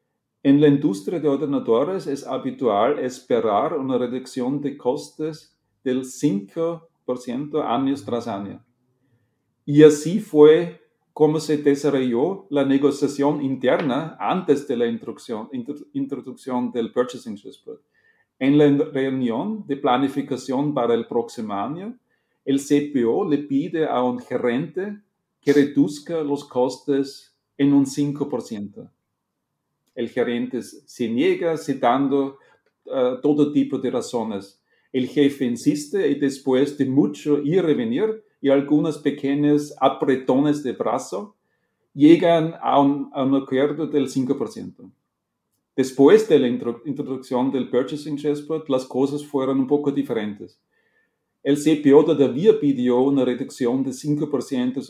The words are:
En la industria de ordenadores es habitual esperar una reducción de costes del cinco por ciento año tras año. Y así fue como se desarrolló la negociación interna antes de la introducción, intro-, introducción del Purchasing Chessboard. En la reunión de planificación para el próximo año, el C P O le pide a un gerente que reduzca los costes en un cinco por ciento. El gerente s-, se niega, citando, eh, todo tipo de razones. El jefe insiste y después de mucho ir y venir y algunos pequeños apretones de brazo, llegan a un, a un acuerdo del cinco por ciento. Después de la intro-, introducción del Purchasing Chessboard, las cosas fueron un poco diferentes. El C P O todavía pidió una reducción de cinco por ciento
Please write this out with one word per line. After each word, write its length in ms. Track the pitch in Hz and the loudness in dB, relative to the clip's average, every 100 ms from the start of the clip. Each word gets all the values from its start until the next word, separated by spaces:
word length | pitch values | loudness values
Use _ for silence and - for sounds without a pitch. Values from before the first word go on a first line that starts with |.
| _ _ _ _ | _ _ _ _
En 160 | 143 143 | 2 6
la 100 | 147 | 6
industria 520 | 143 151 196 - 170 | 4 2 -2 -4 -2
de 80 | 147 | 0
ordenadores 760 | 139 147 135 117 113 175 190 147 | 0 -2 -2 0 0 0 -4 -6
es 200 | 139 - | -8 -8
habitual 720 | 127 131 - 123 101 120 147 | -8 -8 -2 0 2 2 0
esperar 760 | 127 - - 120 110 101 151 | -4 -8 -2 0 2 0 0
una 240 | 160 135 123 | -4 -4 -2
reducción 640 | 123 127 127 131 123 147 | -2 -6 -8 -6 -4 -4
de 140 | 143 - | -6 -4
costes 800 | 123 147 - - 156 151 _ _ _ _ | -4 -4 -6 -10 -10 -10 _ _ _ _
del 220 | 127 127 131 | -4 -4 -6
cinco 840 | - 151 202 202 165 165 165 _ _ | -2 -2 -2 -6 -6 -6 -6 _ _
por 140 | - 123 | -8 -8
ciento 440 | 127 123 147 151 | -6 -8 -4 -4
año 320 | 110 120 135 139 | -2 -2 -2 -2
tras 220 | - 120 113 | -4 -6 -6
año. 380 | 101 98 - _ _ _ _ _ _ _ _ _ _ - | -8 -10 -14 _ _ _ _ _ _ _ _ _ _ 2
Y 160 | 147 | 10
así 360 | 151 147 165 214 | 10 8 0 -4
fue 640 | - 151 151 160 170 - _ _ _ | 2 8 8 8 2 -8 _ _ _
como 280 | - 151 156 | 0 2 2
se 160 | 147 147 | -2 0
desarrolló 920 | 147 139 147 139 127 117 160 196 - | 2 2 2 0 0 0 -2 -4 -4
la 140 | 143 135 | -2 2
negociación 760 | 135 143 - 143 - 139 147 | 2 2 0 -4 0 -2 0
interna 760 | 135 131 127 175 156 135 160 - | -4 -2 0 0 0 -4 -6 -8
antes 480 | 104 180 180 139 - | -4 -2 0 -2 -2
de 80 | 117 | -2
la 100 | 117 | -2
introducción, 600 | 113 - 101 - 110 117 | -4 -10 -14 -12 -12 -10
intro-, 360 | 131 120 147 - | -12 -12 -14 -12
introducción 760 | 139 135 127 127 117 135 123 123 | -10 -8 -10 -14 -16 -8 -6 -6
del 220 | 120 110 | -6 -6
Purchasing 440 | 123 123 120 117 98 | -4 -4 -6 -14 -14
Chessboard. 440 | - - - - _ _ _ _ _ - | -16 -20 -20 -20 _ _ _ _ _ -4
En 200 | 135 147 | 2 4
la 80 | 147 143 - | 6 4 0
reunión 720 | 135 135 131 123 113 202 214 147 | -2 -4 -2 -2 -4 -4 -6 -8
de 120 | 139 | -4
planificación 960 | 135 123 135 139 - 120 - 131 147 | 0 0 0 -4 -6 -8 -4 -4 -2
para 180 | 135 117 | -2 0
el 140 | 117 113 | 0 0
próximo 480 | 120 117 - 107 | -4 -4 -8 -8
año, 440 | 101 117 165 208 247 _ _ _ _ - | -6 -8 -8 -12 -16 _ _ _ _ -2
el 140 | 135 | -2
C 300 | - 143 147 | 2 0 2
P 100 | 139 | 0
O 240 | 113 156 196 | 2 0 0
le 100 | 143 | -2
pide 480 | 147 139 165 160 151 | -2 -4 -2 -2 -2
a 160 | 123 | 0
un 180 | 127 123 | -2 -4
gerente 840 | - 123 123 120 160 185 208 208 _ _ _ _ | -6 -4 -2 -2 -4 -8 -8 -10 _ _ _ _
que 100 | 147 | 2
reduzca 720 | 143 143 139 143 - - 165 | 4 4 2 0 -2 -8 -6
los 220 | 143 139 | -4 -6
costes 920 | - 127 131 - - 139 135 - _ _ _ - | -6 -2 -2 -4 -2 -2 -2 -8 _ _ _ 0
en 160 | 143 | 2
un 100 | 139 | 4
cinco 440 | 131 - 143 143 139 | 2 -2 -4 -4 -4
por 120 | 120 | -6
ciento. 480 | - 107 104 110 - _ _ _ _ _ _ _ _ _ _ | -8 -10 -12 -14 -20 _ _ _ _ _ _ _ _ _ _
El 140 | 127 117 | -10 -6
gerente 500 | 127 117 120 123 120 | -4 -2 -2 -4 -6
s-, 220 | 104 - _ | -10 -18 _
se 220 | - 113 | -8 -4
niega, 480 | 117 185 185 170 151 | 0 0 0 -2 -4
citando, 840 | 147 127 120 135 139 139 139 - _ _ _ _ - | -4 -2 0 2 2 0 -2 -8 _ _ _ _ -6
eh, 320 | 131 123 127 | -2 0 0
todo 320 | 147 147 147 | 0 2 2
tipo 260 | 143 131 127 | 2 -2 -2
de 120 | 123 | -4
razones. 720 | 120 - 120 110 98 101 _ _ _ _ | -4 -4 -4 -4 -6 -10 _ _ _ _
El 160 | 131 123 | -4 -2
jefe 360 | 147 139 - | 2 2 2
insiste 640 | 123 117 143 - - 196 147 | -4 -2 -2 -2 -2 -2 0
y 60 | |
después 640 | 143 139 - 135 127 147 - | 0 -2 -2 0 0 0 -2
de 80 | 131 | 0
mucho 520 | 135 147 - 151 143 | 2 0 -2 -2 0
ir 300 | 143 185 165 | 0 0 2
y 60 | |
venir 500 | 123 113 135 220 220 _ _ | 0 -2 -2 -2 -4 _ _
y 80 | 135 | 2
algunos 500 | 139 139 151 165 147 | 2 2 0 0 -2
pequeños 760 | 147 135 135 143 147 147 147 - | -4 -4 -2 0 2 2 0 0
apretones 800 | 135 - 135 131 - 131 147 147 | 0 0 0 0 2 2 2 0
de 100 | 127 | -4
brazo, 600 | 107 110 127 - 190 208 _ _ _ _ _ _ | -4 -4 -4 -6 -10 -12 _ _ _ _ _ _
llegan 600 | 139 151 165 170 165 160 - | 6 8 8 6 2 0 -4
a 180 | 123 135 | 0 4
un, 320 | 139 143 135 | 4 2 -4
a 120 | 143 | -2
un 100 | 131 | 0
acuerdo 520 | 139 135 131 147 151 156 | 0 0 0 0 -2 -2
del 220 | 147 131 | -2 -2
cinco 300 | 135 127 139 | -2 -2 -2
por 100 | 107 | -4
ciento. 360 | 110 95 - 98 _ _ _ _ _ _ _ _ | -10 -16 -16 -20 _ _ _ _ _ _ _ _
Después 540 | - 127 - 139 196 - | -4 -2 6 8 8 6
de 100 | 147 | 2
la 80 | 123 | 2
intro-, 360 | 123 120 117 | -2 -6 -8
introducción 680 | 151 143 127 131 - 127 135 | -8 -8 -8 -8 -4 -2 0
del 180 | 131 - | -2 -2
Purchasing 480 | 123 135 147 160 143 | -2 -2 -6 -8 -6
Chessboard, 520 | 147 147 147 160 156 | -4 -4 -4 -8 -2
las 160 | 127 | -4
cosas 420 | - 127 139 147 - | -2 -2 -2 -2 -6
fueron 320 | 139 131 135 | -4 -2 0
un 80 | 131 | 0
poco 240 | 147 143 | 0 0
diferentes. 720 | 143 135 113 104 101 101 _ _ _ _ _ _ _ _ _ | -4 -4 -4 -6 -10 -16 _ _ _ _ _ _ _ _ _
El 140 | 139 147 | -2 2
C 180 | 147 156 | 2 2
P 180 | 139 | 6
O 100 | 143 | 6
todavía 540 | 160 143 127 123 214 - | 6 2 2 2 4 4
pidió 420 | 147 123 123 123 | 2 0 2 2
una 240 | 139 139 | 2 2
reducción 600 | 123 123 135 - 120 131 | 0 -2 -6 -4 -2 -2
de 80 | 135 | -4
cinco 360 | 127 147 147 147 | -6 -4 -4 -2
por 140 | 127 | -4
ciento 380 | 113 127 127 131 | -4 -4 -4 -6